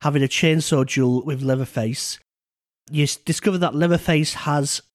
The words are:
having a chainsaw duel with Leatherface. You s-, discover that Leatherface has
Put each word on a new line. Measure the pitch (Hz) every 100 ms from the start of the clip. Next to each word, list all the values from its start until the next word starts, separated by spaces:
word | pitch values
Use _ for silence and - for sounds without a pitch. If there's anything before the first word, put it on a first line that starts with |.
having | 151 143
a | 135
chainsaw | - 165 156 - 147
duel | 131 139 127 123
with | 139 135
Leatherface. | 135 131 127 127 110 131 - - _ _ _ _ _ _ -
You | 151
s-, | 143
discover | - - 160 214 185
that | 175 143
Leatherface | 170 170 - 156 151
has | - 156 147 143 - -